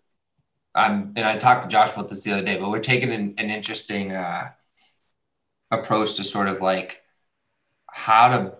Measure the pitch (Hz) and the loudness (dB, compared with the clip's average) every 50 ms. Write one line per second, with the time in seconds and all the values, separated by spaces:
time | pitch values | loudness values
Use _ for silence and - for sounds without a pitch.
0 | _ _ _ _ _ _ _ _ _ _ _ _ _ _ - - 107 104 104 101 | _ _ _ _ _ _ _ _ _ _ _ _ _ _ 0 2 2 2 2 0
1 | 98 - - 117 110 110 110 107 - 123 123 120 - - 113 107 107 107 - 104 | -4 -6 -4 -2 0 0 0 2 4 4 4 4 2 0 4 4 4 4 2 -6
2 | 98 - 98 98 - 107 101 98 95 104 95 90 95 101 107 - - 131 127 123 | -10 -10 -10 -8 -4 -4 -2 -2 -2 -2 -2 -2 -2 -4 -4 -4 0 0 0 0
3 | 127 123 117 110 101 101 - - 110 104 107 107 101 - 107 - - - 104 101 | 0 -2 -2 -4 -4 -6 -6 -6 -6 -6 -6 -6 -8 -8 -8 -8 -8 -6 -6 -6
4 | 98 95 95 95 90 87 85 87 - - - _ _ _ _ _ _ _ _ _ | -4 -6 -6 -6 -6 -6 -6 -6 -8 -10 -14 _ _ _ _ _ _ _ _ _
5 | _ _ _ _ _ _ _ _ _ _ _ _ _ - - - - - 110 107 | _ _ _ _ _ _ _ _ _ _ _ _ _ -4 -4 -4 -2 0 0 0
6 | 107 104 - 98 98 - - 104 98 98 92 - 95 95 95 92 - - - - | 0 0 -2 -4 -6 -4 -2 -2 0 0 -2 0 0 0 0 0 -2 -8 -14 -18
7 | _ _ _ _ _ _ _ _ _ _ _ _ _ _ _ _ _ - - - | _ _ _ _ _ _ _ _ _ _ _ _ _ _ _ _ _ -20 -16 -8
8 | - 113 110 113 120 127 127 107 98 92 - - | 2 4 6 8 8 8 6 2 -2 -4 -8 -4